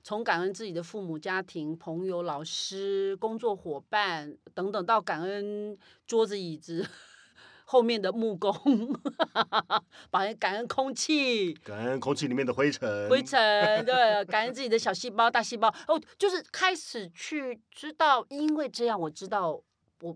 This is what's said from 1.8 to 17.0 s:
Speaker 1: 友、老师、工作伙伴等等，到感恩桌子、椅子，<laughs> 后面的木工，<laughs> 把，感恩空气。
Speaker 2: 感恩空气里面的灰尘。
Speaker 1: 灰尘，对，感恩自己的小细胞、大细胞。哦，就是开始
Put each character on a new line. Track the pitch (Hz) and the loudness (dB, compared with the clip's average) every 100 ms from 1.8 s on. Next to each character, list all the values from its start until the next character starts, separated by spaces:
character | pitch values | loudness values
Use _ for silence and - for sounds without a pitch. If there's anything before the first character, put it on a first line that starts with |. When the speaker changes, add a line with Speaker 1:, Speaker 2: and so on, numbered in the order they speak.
| - 165 190 | -8 -6 -4
Speaker 1:
友、 | 175 | -4
老 | 175 147 | -4 -6
师、 | 156 - - 190 196 196 196 190 | -6 -8 -6 -6 -2 -2 -2 -2
工 | 220 226 | -4 -2
作 | 233 202 | -2 -2
伙 | 175 139 - | -6 -8 -2
伴 | 208 196 165 147 - - | 0 0 -2 -6 -14 -12
等 | - 190 | -6 -2
等， | 208 175 | -2 2
到 | 220 | 2
感 | - 160 | 2 -4
恩 | 180 202 202 208 208 202 - _ - | -4 -4 -6 -6 -8 -12 -20 _ -2
桌 | 233 220 | 2 2
子、 | 202 | 0
椅 | 175 151 | -6 -8
子， | - 170 - | -8 -6 -6
<laughs> | - - - _ _ - - - | -10 -20 -20 _ _ -20 -20 2
后 | 262 | 4
面 | 233 226 | 4 2
的 | 196 | 0
木 | 226 226 185 | 0 -2 0
工， | 202 | 0
<laughs> | 170 285 226 240 - 262 - 320 - - 214 - 214 - - - | 2 4 2 2 -6 -4 -2 -2 0 0 0 0 -2 -4 -20 -4
把， | 185 196 226 | -2 -2 -2
感 | 196 208 | -2 -2
恩 | 240 | -4
空 | - 269 | -2 -2
气。 | 240 - 302 269 226 180 151 | -2 0 2 4 2 0 -4
Speaker 2:
感 | - 104 117 | -8 -4 -2
恩 | 131 | -2
空 | 135 143 | 0 0
气 | 143 | 0
里 | 127 | 0
面 | 127 | 0
的 | |
灰 | 120 143 | 2 2
尘。 | 139 113 104 - | 2 -2 0 2
Speaker 1:
灰 | 262 | 2
尘， | 262 269 220 208 214 214 | 4 4 4 4 4 2
对， | 226 254 226 208 190 | 2 4 4 4 0
感 | 214 | -2
恩 | 233 | -2
自 | 254 | -4
己 | 254 | 0
的 | 226 | 2
小 | 226 | 2
细 | 185 247 | -2 -2
胞、 | 208 233 | 2 4
大 | 233 | 2
细 | 214 233 | 0 2
胞。 | 220 - - | 2 2 0
哦， | 320 - - | 0 -2 0
就 | 392 | 0
是 | 359 - | 0 -4
开 | - 370 359 | 0 0 0
始 | - 240 | -6 -10